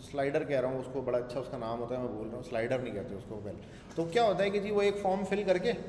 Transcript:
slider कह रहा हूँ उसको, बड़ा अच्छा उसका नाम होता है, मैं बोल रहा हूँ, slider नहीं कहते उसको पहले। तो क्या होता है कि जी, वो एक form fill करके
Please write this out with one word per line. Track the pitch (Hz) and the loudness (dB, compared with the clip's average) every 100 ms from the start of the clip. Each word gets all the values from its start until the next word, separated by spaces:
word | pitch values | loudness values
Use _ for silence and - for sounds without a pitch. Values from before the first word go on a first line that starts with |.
slider | - 143 139 151 143 | -8 0 2 2 2
कह | 139 | 2
रहा | 127 | 2
हूँ | 131 | 0
उसको, | 123 139 | -4 -4
बड़ा | 127 123 | 2 2
अच्छा | 120 139 | 2 -4
उसका | 123 131 | -4 -4
नाम | 113 117 | -4 -2
होता | 117 127 | -2 -2
है, | |
मैं | 123 107 | -4 -4
बोल | 110 | -6
रहा | 120 | -8
हूँ, | 127 | -4
slider | 113 123 127 | 0 2 0
नहीं | 123 | -2
कहते | 101 95 98 | -4 -6 -8
उसको | - 107 | -8 -8
पहले। | 101 - - - - - | -8 -10 -12 -16 -10 -4
तो | 165 | 0
क्या | 233 226 | 4 4
होता | 180 | 4
है | 202 | 2
कि | 202 | 2
जी, | 202 | 0
वो | 208 | 2
एक | 202 202 | 4 2
form | 190 190 196 | 2 0 0
fill | 202 202 | 0 4
करके | 180 233 202 | 4 4 0